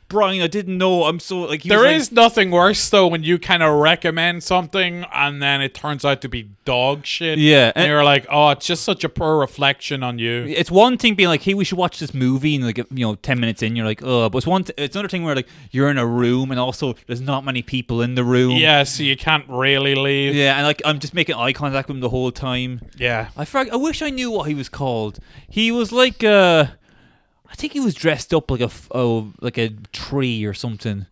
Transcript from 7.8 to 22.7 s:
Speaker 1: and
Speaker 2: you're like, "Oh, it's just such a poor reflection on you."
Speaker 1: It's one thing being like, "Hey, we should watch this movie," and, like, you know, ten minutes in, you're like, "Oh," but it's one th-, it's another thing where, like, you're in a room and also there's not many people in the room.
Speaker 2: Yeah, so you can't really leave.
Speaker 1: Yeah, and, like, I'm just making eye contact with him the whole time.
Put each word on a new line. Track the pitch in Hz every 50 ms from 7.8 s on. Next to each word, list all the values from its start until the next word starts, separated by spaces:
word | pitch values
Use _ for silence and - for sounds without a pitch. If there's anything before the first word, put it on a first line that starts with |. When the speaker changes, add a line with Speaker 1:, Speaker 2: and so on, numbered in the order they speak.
| -
Speaker 1:
and |
Speaker 2:
you're | 151 147 147 143
like, | 143 143 135 - -
"Oh, | 147 147 151 147
it's | 139 - -
just | - 175 - -
such | - 185 - -
a | -
poor | - - 170 156 156 151
reflection | 139 - - 143 143 139 139 - - - 143 135 127
on | 123 120 117
you." | 113 117 120 120 120 139 160
Speaker 1:
It's | 170 165 -
one | 175 190 226 254 254 -
thing | - 233 208
being | 180 185 175
like, | 160 139
"Hey, | - 196 196
we | 202 185
should | - 190 175
watch | 180 165 -
this | - 160 - -
movie," | 131 127 127 131 131 143 156 147
and, | 139 127
like, | 117 101
you | 120 117 - 131 127 120
know, | 107 104
ten | - - - 131 123
minutes | 117 117 101 - 117
in, | 110 117
you're | 117 110
like, | 110 107 - 123
"Oh," | 131 123 120 113 107
but | 107
it's | 127 -
one | 165 185 190 180
th-, | - -
it's | - 147 135 -
another | 202 208 185
thing | 190 180 170
where, | 156 143
like, | 131 127 - - - 131 101
you're | - 131 139 143
in | 143
a | 131 120
room | 117 120 120 120 120 123 127 135 131
and | 131 123
also | 123 131 127 - 151 131 110 - _
there's | - 123 120
not | 131 143 139 135 135
many | 139 127 123 120
people | - 139 127 - - 117 117 120
in | 123 127
the | 127 123
room. | 120 127 123 127 127 127
Speaker 2:
Yeah, | 160 156 156 147 143 139
so | 135 - -
you | 147 139 135
can't | - - 160 156 147 135 -
really | 127 127 131 135 139 135 139 139 139
leave. | 135 139 139 139 139 139 139 143
Speaker 1:
Yeah, | 147 139 139 135
and, | 139 143
like, | 151 147 - -
I'm | 151 151 139
just | 143 139 -
making | 180 156 - 139
eye | 113 117 135 127
contact | 135 147 139 135 135 135
with | - 139
him | 131
the | 127 117
whole | 123 127 127 127
time. | 123 - 139 131 127 127 127 127